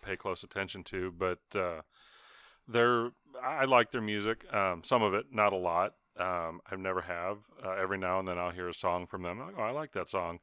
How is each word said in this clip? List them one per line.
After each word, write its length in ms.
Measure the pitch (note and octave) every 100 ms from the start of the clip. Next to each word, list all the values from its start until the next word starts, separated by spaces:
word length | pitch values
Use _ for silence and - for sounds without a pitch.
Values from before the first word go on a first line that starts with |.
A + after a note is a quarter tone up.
pay 160 | G2+ F#2
close 280 | G2+ F#2
attention 400 | - G2 F#2+ G2
to, 280 | F2 F#2+ F#2 E2+
but, 240 | F#2 F2+ _ G#2
uh, 240 | F2+ D#2+ - _ - - - - - _ -
they're, 380 | A#2+ A#2+ A#2+ A#2+ - _ B2+
I, 200 | B2+ D3
I 20 |
like 260 | C3+ B2 A2+
their 100 | B2+
music, 500 | G#2+ G#2 G#2 A2+ -
um, 280 | G#2+ F#2+ F2
some 180 | - B2+
of 100 | G#2+
it, 140 | G2 -
not 200 | A#2+ G#2
a 40 | F#2+
lot. 380 | F2 E2+ F#2+ - _ -
Um, 420 | F2+ F2+ E2 E2 -
I've 80 | F#2+
never 220 | F#2+ F#2
have. 360 | F2+ E2+ F2+ G#2 - -
Uh, 100 | F#2+
every 260 | F#2+ F#2+ F#2+
now 220 | F#2 F#2+
and 80 | F#2
then 100 | F2
I'll 140 | F2
hear 160 | F2 F2+
a 60 |
song 320 | E2+ F#2 F2+ F2+
from 160 | F#2+
them. 160 | F2 F2
I'm 80 | D#3
like, 80 | F#3+
"Oh, 40 |
I 60 | A2
like 200 | C#3 D#3
that 160 | G2+ F2
song." 300 | G2 E2+ E2+